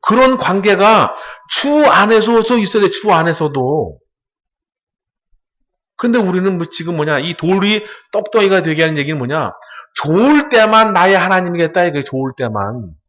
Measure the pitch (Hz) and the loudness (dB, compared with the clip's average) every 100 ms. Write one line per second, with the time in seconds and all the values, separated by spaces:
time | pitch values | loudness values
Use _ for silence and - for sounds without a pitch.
0 | - 226 262 262 - 196 202 190 202 220 | 0 4 4 2 -2 -2 0 2 4 4
1 | 139 - - - _ - 277 294 294 175 | 2 -4 -16 -20 _ -4 0 2 4 4
2 | 208 226 214 233 226 240 196 220 196 - | 4 2 4 2 2 0 0 0 -2 -2
3 | 208 170 165 160 151 135 127 151 98 - | 0 0 0 -2 -2 -2 -2 -2 -6 -12
4 | _ _ _ _ _ _ _ _ _ _ | _ _ _ _ _ _ _ _ _ _
5 | _ _ _ _ _ _ _ _ _ - | _ _ _ _ _ _ _ _ _ -6
6 | 240 233 190 180 190 180 165 - 165 165 | -2 0 0 0 -2 -4 -6 -8 -6 -4
7 | 151 143 160 170 160 190 196 214 214 - | -2 -2 -4 -4 -2 0 0 -2 -4 -20
8 | _ - - 226 196 190 160 156 160 156 | _ -6 -2 0 2 2 0 0 0 0
9 | 143 156 123 156 123 - - - - - | -4 -6 -4 -4 -6 -10 -20 -20 -14 -8
10 | 147 170 262 294 294 233 220 220 220 185 | -2 2 4 2 2 2 4 4 4 2
11 | 185 196 180 190 180 170 165 180 175 143 | 4 2 2 0 0 -2 0 0 0 -2
12 | 135 131 135 - 127 104 101 123 98 76 | -6 -6 -6 -6 -6 -4 -6 -8 -14 -18